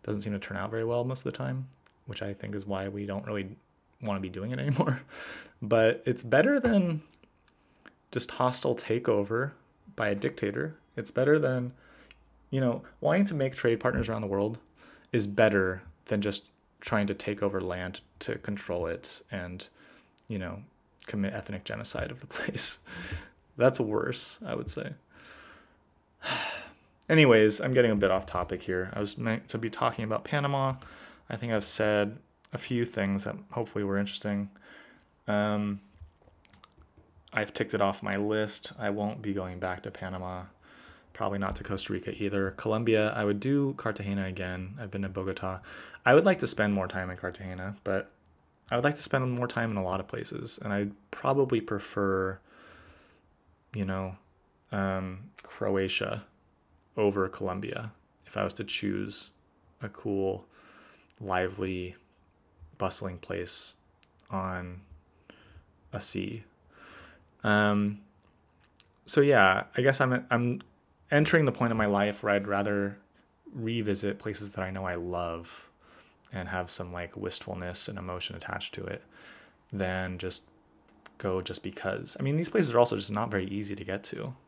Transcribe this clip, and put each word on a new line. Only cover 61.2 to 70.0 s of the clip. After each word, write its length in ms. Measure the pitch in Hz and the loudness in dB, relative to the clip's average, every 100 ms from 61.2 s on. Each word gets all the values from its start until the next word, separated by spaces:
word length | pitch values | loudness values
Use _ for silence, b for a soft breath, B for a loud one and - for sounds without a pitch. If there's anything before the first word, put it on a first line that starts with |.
| 101 92 92 95 95 92 90 - _ _ _ _ _ _ - - | -2 0 0 -2 -4 -4 -8 -12 _ _ _ _ _ _ -20 -4
bustling 400 | 95 - 95 90 | -2 -2 -6 -8
place 580 | - 92 90 - - - _ _ - _ _ | -8 -6 -4 -4 -6 -10 _ _ -20 _ _
on 520 | 98 95 92 90 90 - - _ _ B B B B B _ _ | -4 -4 -4 -8 -12 -18 -20 _ _ B B B B B _ _
a 60 | - | -6
sea. 440 | - - 98 113 - _ _ B B B B B _ _ | -4 -4 -6 -8 -14 _ _ B B B B B _ _
Um, 560 | 107 104 104 104 104 104 - _ _ _ _ _ _ _ - _ - | 2 6 6 4 0 -2 -14 _ _ _ _ _ _ _ -20 _ 0
so 160 | - | 6
yeah, 420 | 143 127 95 98 - - | 8 10 8 6 0 2
I 60 | |
guess 200 | 131 131 | 4 4